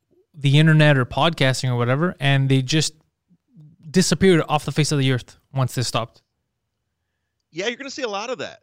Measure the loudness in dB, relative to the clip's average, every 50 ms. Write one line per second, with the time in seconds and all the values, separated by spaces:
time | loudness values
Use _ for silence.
0 | _ _ _ _ _ _ _ -4 -2 2 4 4 6 6 6 6 6 6 4 2
1 | 0 -2 -2 0 0 0 0 0 0 0 0 -2 -2 -4 -2 -2 0 0 0 0
2 | -2 -4 -4 -4 -2 0 0 2 2 2 2 0 0 0 0 -2 -2 -2 -6 _
3 | _ _ _ _ _ _ _ _ _ _ _ _ -20 -20 _ _ -14 -4 0 0
4 | 2 2 0 2 4 4 4 4 2 0 -4 -4 -4 -4 -2 -2 -2 0 0 0
5 | 0 0 0 -2 -4 _ -20 _ _ _ -4 -4 -4 -2 -2 -4 -6 -4 -4 -6
6 | -6 -6 _ _ _ _ _ _ _ _ _ _ _ _ _ _ _ _ _ _
7 | _ _ _ _ _ _ _ _ _ _ -12 -8 -8 -8 -8 -8 -12 -16 -12 -10
8 | -8 -8 -8 -8 -8 -8 -10 -10 -10 -12 -14 _